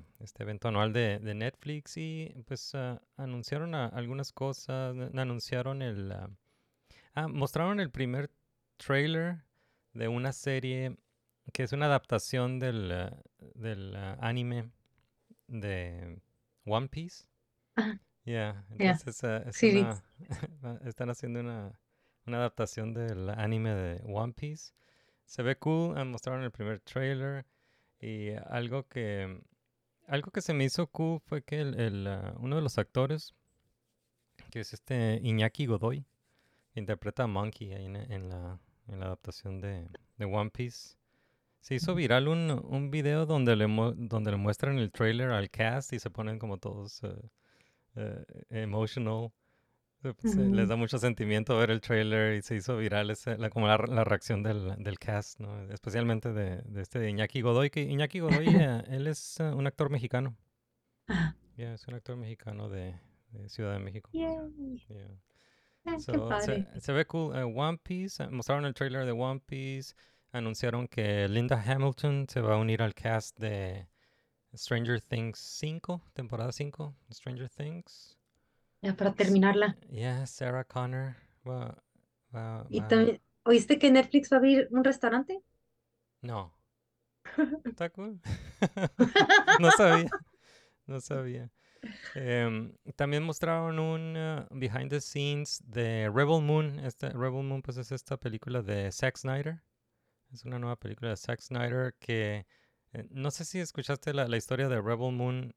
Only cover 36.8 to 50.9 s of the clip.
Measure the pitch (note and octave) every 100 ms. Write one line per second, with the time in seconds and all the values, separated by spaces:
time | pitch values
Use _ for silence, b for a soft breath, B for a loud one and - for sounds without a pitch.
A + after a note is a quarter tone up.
36.8 | G2+ G2+ C#3 - A#2+ G2 G#2+ - G2+ G2
37.8 | F#2+ G2+ B2+ G2 F#2 F#2 F2 F2+ - _
38.8 | - G2 F#2 F#2 - - G2 F#2+ G2+ F#2+
39.8 | E2+ - - - G2+ G#2 G#2 - B2 -
40.8 | - - _ _ _ _ _ _ - E3
41.8 | E3 D#3+ C3 B2 C#3+ E3 D#3+ D3+ - C#3
42.8 | C#3+ D3+ C#3+ D3+ D#3+ D3+ A#2+ A2 G#2+ A2
43.8 | A#2 - A#2 A2+ G#2+ G2+ G2+ G2+ C#3 C3+
44.8 | G#2+ - A2 A#2 B2+ A2 G2 - A2+ B2+
45.8 | - B2 G#2 F2+ A2 A2 A2+ G2 G#2+ G2+
46.8 | G2+ - G2+ G2 A2 _ _ _ _ _
47.8 | _ A2+ G#2+ G2+ - - - A2+ G#2+ G#2+
48.8 | A2 C3 A2 A2 A2+ - _ _ _ _
49.8 | _ _ C3+ - A#3 G3 G3 G3 G#2 A2+
50.8 | A#2